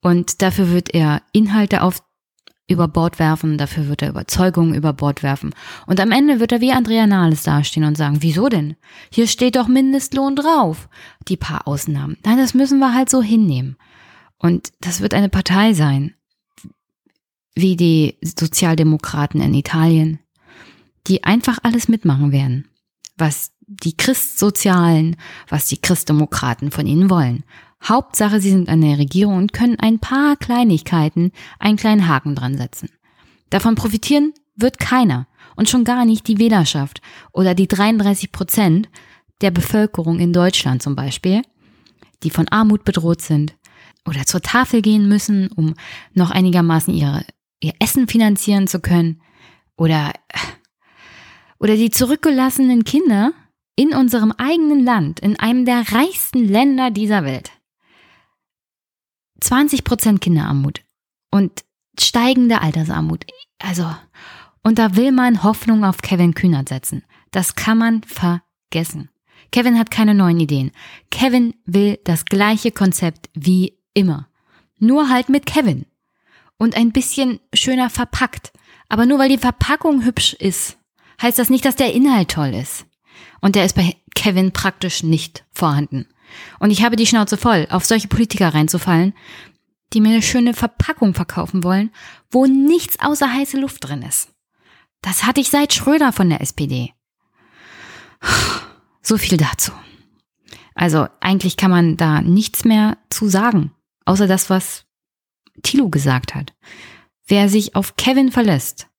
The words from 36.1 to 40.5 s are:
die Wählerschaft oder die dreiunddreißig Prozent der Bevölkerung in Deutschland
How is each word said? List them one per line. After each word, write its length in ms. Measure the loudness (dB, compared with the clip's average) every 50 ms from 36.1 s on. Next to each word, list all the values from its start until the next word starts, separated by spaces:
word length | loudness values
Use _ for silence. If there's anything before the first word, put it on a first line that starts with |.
| 2 0 0 -2
die 120 | 0 2
Wählerschaft 640 | 4 4 4 4 2 2 0 -4 -4 -6 -8 -16 _ -20 -20 -20 -20 _
oder 220 | _ 0 2 2 2
die 140 | 2 2 0
dreiunddreißig 640 | 2 0 2 2 2 2 2 0 0 -2 -4 -10
Prozent 580 | -8 -10 -8 -4 0 2 2 4 4 2 0 -2 _ -20 -20 _ -20 _ _ _ _ _
der 100 | -2 0
Bevölkerung 680 | 0 0 -2 0 0 0 0 0 _ -4 -2 -2 0 0
in 140 | 0 2 2
Deutschland 480 | 2 2 2